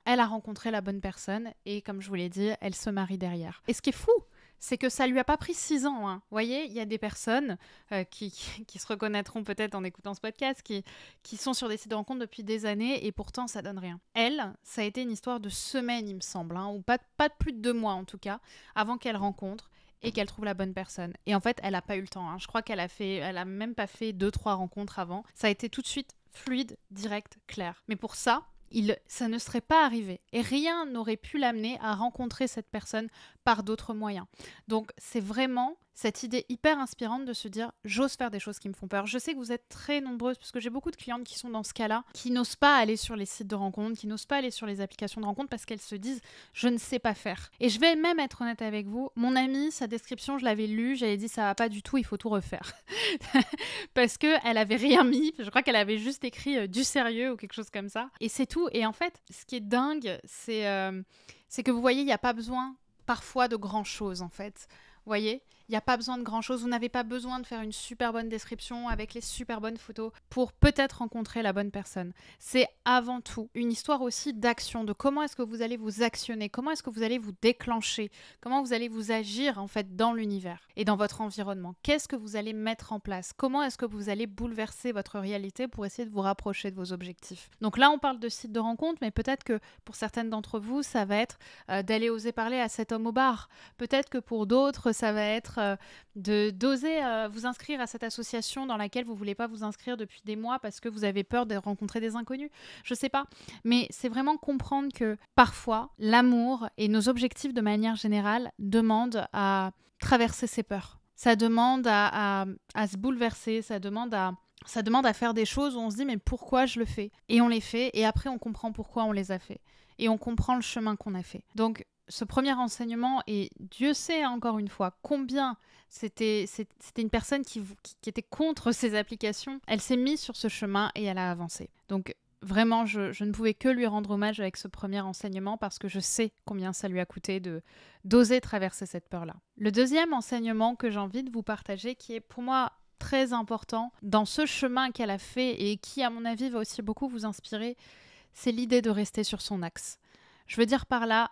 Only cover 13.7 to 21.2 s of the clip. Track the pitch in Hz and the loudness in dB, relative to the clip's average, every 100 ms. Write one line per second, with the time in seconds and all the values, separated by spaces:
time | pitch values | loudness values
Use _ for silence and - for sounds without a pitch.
13.7 | 196 185 175 _ 226 233 302 208 - - | -8 -10 -12 _ 2 2 2 -4 -8 -10
14.7 | - 208 226 247 214 - 240 202 - - | -4 -4 -2 -4 -4 -4 -4 -4 -6 -4
15.7 | 269 240 240 208 190 - 190 165 175 202 | -2 -2 -2 -4 -8 -8 -8 -6 -6 -6
16.7 | 202 190 247 _ - 302 294 - 233 226 | -4 0 0 _ 2 2 2 -4 -2 0
17.7 | 233 214 185 185 196 202 208 - - - | 0 0 -2 -6 -10 -8 -8 -10 -20 -6
18.7 | - 214 240 254 214 202 196 190 214 - | -2 0 -2 -2 0 -2 -2 -8 -10 -14
19.7 | _ _ _ 226 226 202 - 208 190 190 | _ _ _ -4 -2 -4 -4 -4 -2 -4
20.7 | 185 185 - 175 - | -4 -8 -8 -10 -8